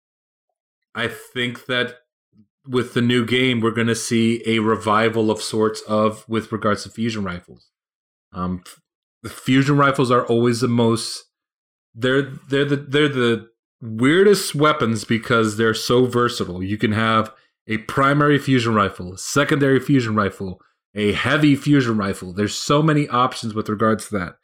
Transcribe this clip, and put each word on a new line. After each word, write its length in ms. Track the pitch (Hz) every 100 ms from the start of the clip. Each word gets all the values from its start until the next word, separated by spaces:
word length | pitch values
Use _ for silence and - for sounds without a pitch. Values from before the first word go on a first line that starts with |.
| _ _ _ _ _ _ _ _ _
I 140 | 104 117
think 580 | - - 127 123 120 -
that 300 | 127 120 - _ _ _ _ _ _ 135
with 260 | 123 117
the 80 | 127
new 240 | 120 123 110
game, 340 | 127 131 120
we're 120 | 113
gonna 240 | 110 113 113
see 460 | - 117 113 117 113
a 140 | 113
revival 720 | 110 107 104 104 113 110 110
of 120 | 107
sorts 400 | - 110 110 110
of, 460 | - 107 107 104 -
with 240 | 110 104
regards 320 | 110 107 104
to 60 | 98
fusion 340 | - 117 110
rifles. 460 | 95 87 - - _ _ _ _ _ _ _
Um, 300 | 92 90 90 -
f-, 160 | - _ _ _ _
the 60 | 110
fusion 480 | - - 131 135 143
rifles 340 | 139 135 123
are 140 | 123 -
always 360 | 117 120 117
the 60 | 123
most, 580 | 120 117 113 - - - _ _ _ _ _ _
they're, 300 | 117 127 135 135 135 -
they're 160 | 139 143
the, 120 | 139
they're 320 | 139 143 151
the 400 | 131 120 110 - _ _ _
weirdest 760 | 117 110 127 170 202 196 - 143
weapons 480 | 151 151 113 113
because 540 | - 113 - 117 110 104
they're 160 | 113
so 320 | 110 - 123 123
versatile. 580 | 120 120 120 92 90
You 140 | 95 107
can 140 | 117
have 400 | 107 113 110 107 - _ _ -
a 100 | 110
primary 600 | - - 135 143 147 143
fusion 340 | 139 131 113
rifle, 400 | 110 98 - 90
a 40 | 95
secondary 640 | - 143 143 151 139 135
fusion 360 | 127 139 117 107
rifle, 440 | 98 - 95 90 _ _ _
a 200 | 101 104
heavy 420 | 92 120 147 151 139
fusion 420 | 143 143 120 110
rifle. 360 | 98 95 92
There's 220 | 90 104 -
so 260 | - 147
many 260 | 160 151 147
options 440 | 123 127 - 117
with 160 | 107 104
regards 400 | 104 110 107 -
to 80 | 104
that 200 | 87 -